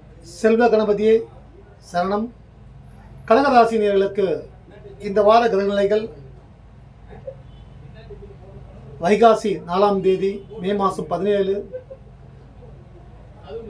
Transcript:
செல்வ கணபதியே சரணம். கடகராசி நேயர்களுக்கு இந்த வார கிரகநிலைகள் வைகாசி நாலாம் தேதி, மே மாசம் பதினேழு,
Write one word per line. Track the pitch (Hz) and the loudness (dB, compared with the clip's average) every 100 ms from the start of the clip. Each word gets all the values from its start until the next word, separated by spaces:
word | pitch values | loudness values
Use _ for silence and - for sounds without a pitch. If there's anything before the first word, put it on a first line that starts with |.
| - - | -20 -20
செல்வ | - - 220 226 233 | -20 -2 0 2 2
கணபதியே | 214 208 202 220 226 - - - - - - - | 2 0 0 2 2 0 -16 -20 -20 -20 -20 -8
சரணம். | 175 190 208 240 - - - - - - - - - - | -4 -2 -4 -6 -12 -20 -20 -20 -20 -20 -20 -20 -8 0
கடகராசி | 240 277 247 233 226 | 2 4 4 4 2
நேயர்களுக்கு | 208 196 196 208 185 147 - - - - - - | 0 0 0 -2 -2 -4 -10 -20 -20 -20 -20 -14
இந்த | 208 196 | -4 2
வார | 202 233 233 | 4 4 4
கிரகநிலைகள் | 196 202 202 202 214 226 - - - - - - - - - - - 554 539 - - - - - 466 453 403 403 - - - - - - - | 0 0 0 0 -2 -4 -12 -20 -20 -20 -20 -20 -20 -20 -20 -20 -18 -18 -18 -20 -20 -20 -20 -20 -20 -20 -20 -20 -20 -20 -20 -20 -20 -20 -6
வைகாசி | 165 208 226 214 214 160 165 | 0 4 6 4 -2 -6 -6
நாலாம் | 180 202 196 | 0 0 2
தேதி, | 185 185 196 202 - 220 | 0 0 -2 -6 -12 -10
மே | 185 | -6
மாசம் | 202 196 190 170 | -2 -2 -4 -6
பதினேழு, | 175 202 202 190 208 - - - - - - - - - - 247 - - - - - - - - 392 | -4 -2 0 -2 -6 -8 -16 -18 -20 -20 -20 -20 -20 -20 -20 -20 -20 -20 -20 -20 -20 -20 -20 -18 -16